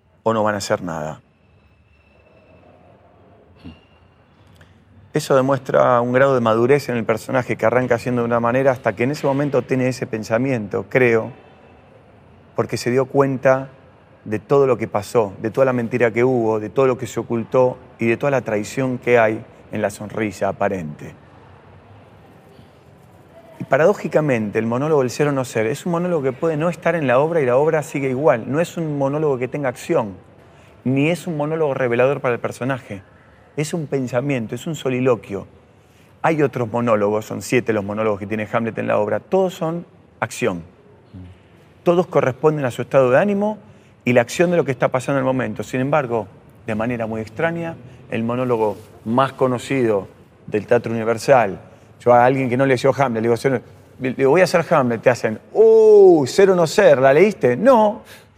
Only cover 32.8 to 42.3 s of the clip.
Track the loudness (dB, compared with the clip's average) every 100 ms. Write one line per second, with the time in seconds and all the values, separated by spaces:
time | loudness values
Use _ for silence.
32.8 | -10 -16 -18 -20 _ _ _ -8 -6 -6
33.8 | -6 -6 -4 -4 -2 -4 -6 -10 -10 -8
34.8 | -4 -2 0 0 -2 -12 -12 -20 _ _
35.8 | _ _ _ _ -2 0 0 -2 -4 -2
36.8 | 0 2 2 -2 -4 -10 -2 -2 0 -2
37.8 | -4 -4 -2 -4 -4 -6 -4 -4 -4 -4
38.8 | -2 -2 0 -4 -2 -2 -2 -4 -6 -6
39.8 | -10 _ _ _ -8 -4 -4 -4 -10 -20
40.8 | _ -20 _ -20 -20 -20 _ -20 _ _
41.8 | 0 2 2 0 0